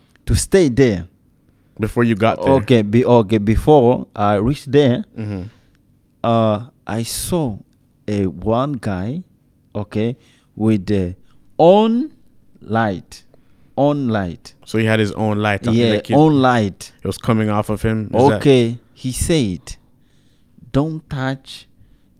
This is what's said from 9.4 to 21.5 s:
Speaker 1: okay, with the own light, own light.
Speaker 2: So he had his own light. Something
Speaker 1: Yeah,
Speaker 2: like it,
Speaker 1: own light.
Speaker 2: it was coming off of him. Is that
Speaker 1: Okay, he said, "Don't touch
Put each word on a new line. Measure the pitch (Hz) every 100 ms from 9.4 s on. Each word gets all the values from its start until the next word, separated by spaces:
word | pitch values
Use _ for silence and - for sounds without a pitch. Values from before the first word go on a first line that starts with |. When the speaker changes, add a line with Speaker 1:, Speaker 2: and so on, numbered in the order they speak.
| _ _ _
Speaker 1:
okay, | 107 101 104 113 123 _ _ _ -
with | 110 107 90
the | 101 90 90 - - _ -
own | 160 196 226 233 302 - _ _ _ _
light, | - 110 110 87 - - - _ _ _ _ -
own | 143 147 127
light. | 110 92 76 - _ -
Speaker 2:
So | 110
he | 110
had | 110
his | 104
own | - 107 104
light. | 107 98
Something | 117 113
Speaker 1:
Yeah, | 117
Speaker 2:
like | 107 -
it, | 135
Speaker 1:
own | 156 147
light. | 131 123 101 - - _
Speaker 2:
it | 98
was | -
coming | - 110 107
off | 104 107
of | 104
him. | 113 110 104
Is | 110 135
that | 101
Speaker 1:
Okay, | 147 131 117 120 _
he | _ 131
said, | 123 - 160 110 85 - - _ _ _ _ _ _ _ _ -
"Don't | 135 156 156 -
touch | 143 131 139 -